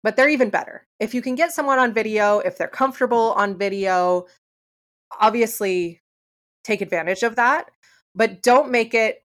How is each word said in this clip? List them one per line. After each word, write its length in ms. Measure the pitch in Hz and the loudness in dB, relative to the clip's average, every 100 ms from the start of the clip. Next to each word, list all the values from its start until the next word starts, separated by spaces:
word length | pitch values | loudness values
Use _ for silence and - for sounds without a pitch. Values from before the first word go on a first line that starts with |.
but 100 | 220 | -2
they're 140 | 220 277 | 2 2
even 200 | 285 226 | 4 0
better. 380 | 190 - - _ _ | 0 -6 -16 _ _
If 120 | 226 | -6
you 80 | 247 | -4
can 140 | 254 | -4
get 180 | 254 339 | -2 -2
someone 280 | - 285 262 | -2 0 2
on 120 | 247 | 2
video, 460 | 220 220 214 208 208 | 0 -2 0 2 2
if 180 | 180 - | 0 -6
they're 120 | 175 | -10
comfortable 640 | - 262 254 254 233 226 | -2 -2 0 0 2 2
on 260 | 202 202 180 | 0 -2 -2
video, 680 | 202 196 190 180 180 180 180 _ _ _ _ _ _ _ _ - | -4 -2 0 2 2 0 -4 _ _ _ _ _ _ _ _ 0
obviously 800 | 220 233 220 - 202 185 170 170 _ _ _ _ _ _ | 0 2 -2 -2 -2 -2 -4 -10 _ _ _ _ _ _
take 160 | - 208 | -6 -4
advantage 440 | 190 175 160 190 | -2 -4 -2 -2
of 100 | 233 | -2
that, 380 | 226 240 311 - _ _ _ _ | 0 2 0 -4 _ _ _ _
but 260 | 190 226 185 | -2 -2 0
don't 300 | 240 247 269 | 4 4 4
make 240 | 247 226 | -2 0
it 300 | 233 220 - _ | 0 0 -4 _